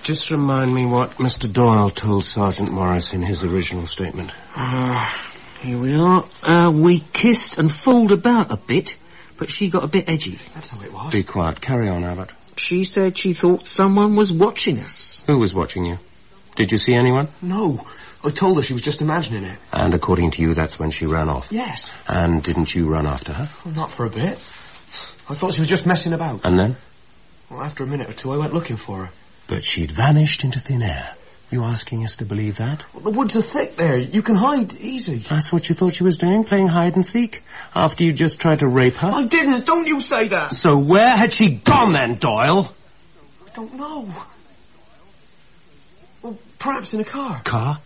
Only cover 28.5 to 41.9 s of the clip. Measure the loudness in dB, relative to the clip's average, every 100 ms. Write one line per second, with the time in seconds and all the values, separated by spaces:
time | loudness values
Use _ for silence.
28.5 | -4 -4 -8 -8 -10 -10 -14 -20 -20 -8
29.5 | -6 -4 -4 -4 0 4 4 4 0 -4
30.5 | -4 -4 -2 -2 -4 -10 -16 -20 -20 -8
31.5 | -4 -2 -4 -4 -6 -6 -6 -6 -4 -4
32.5 | -4 -4 -6 -10 -8 -4 -2 0 0 -2
33.5 | -4 -6 0 0 2 0 -2 2 4 4
34.5 | 2 -2 -6 -8 -8 -6 -6 -2 -2 0
35.5 | -2 0 0 0 2 2 2 2 2 2
36.5 | 2 4 4 2 2 0 0 -2 -4 -18
37.5 | -20 -8 0 0 2 0 2 0 2 2
38.5 | 4 4 4 4 2 -2 0 2 2 4
39.5 | 2 2 2 2 -2 -2 -2 0 -2 -4
40.5 | 0 4 4 6 6 6 6 4 4 4
41.5 | 4 4 4 6